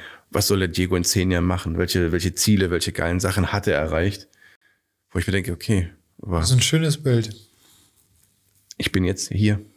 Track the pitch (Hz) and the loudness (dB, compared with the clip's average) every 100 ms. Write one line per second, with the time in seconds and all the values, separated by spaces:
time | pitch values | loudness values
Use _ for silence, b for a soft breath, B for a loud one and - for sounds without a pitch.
0 | B B B - - 98 92 87 92 90 | B B B -2 2 0 0 0 0 0
1 | 87 - 92 87 90 90 82 85 87 92 | 0 0 2 2 2 0 -2 -2 0 0
2 | 85 87 98 - - 101 92 85 - - | 0 0 -2 0 2 4 2 0 -2 -4
3 | 85 87 92 101 87 101 - 76 78 80 | -2 0 0 0 0 0 0 0 0 0
4 | 98 - - b b b b b b _ | 0 -2 -12 b b b b b b _
5 | _ 92 92 98 90 85 - 98 87 - | _ -4 0 -2 -2 -6 0 0 0 -8
6 | _ - - 85 85 127 - 160 160 151 | _ -16 -4 0 2 2 4 2 0 0
7 | 139 117 110 - - b b b b b | 2 0 0 -10 -20 b b b b b
8 | _ _ _ _ _ _ _ - - 95 | _ _ _ _ _ _ _ -8 -2 0
9 | 90 92 - 98 107 101 - | 0 -2 -4 0 2 2 -6